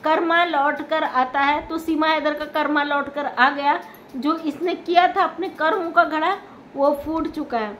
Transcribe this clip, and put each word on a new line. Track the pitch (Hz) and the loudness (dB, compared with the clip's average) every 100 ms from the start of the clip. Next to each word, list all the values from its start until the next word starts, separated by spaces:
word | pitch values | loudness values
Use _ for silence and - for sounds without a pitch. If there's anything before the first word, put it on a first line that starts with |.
कर्मा | 311 330 339 330 349 | 2 2 2 2 2
लौट | 294 285 294 | 2 0 0
कर | 294 320 | -2 -2
आता | 311 254 262 277 | 0 0 0 2
है। | 277 294 302 | 2 0 -2
तो | 320 | -6
सीमा | 320 311 311 | -2 0 2
हैदर | 311 285 | 2 0
का | 294 302 | -2 -4
कर्मा | 311 294 302 | -2 0 0
लौट | 294 285 277 | 0 -2 -2
कर | 285 285 | -6 -6
आ | - 262 | 2 2
गया। | 285 285 339 - - - 269 | 4 0 0 -4 -20 -14 -4
जो | 277 320 | -2 -2
इसने | 320 285 349 330 | -4 -4 -4 -4
किया | - 349 349 | 2 4 4
था | 349 | 2
अपने | 330 330 359 | 0 -2 -8
कर्मों | - 311 427 339 | -2 0 0 0
का | 339 | 2
घड़ा, | 320 311 320 403 - - - 269 | 2 2 0 -2 -8 -20 -14 0
वो | 277 285 294 | 2 2 -2
फूट | 320 320 | -4 -4
चुका | 311 277 233 | -6 -4 -4
है। | 214 | -4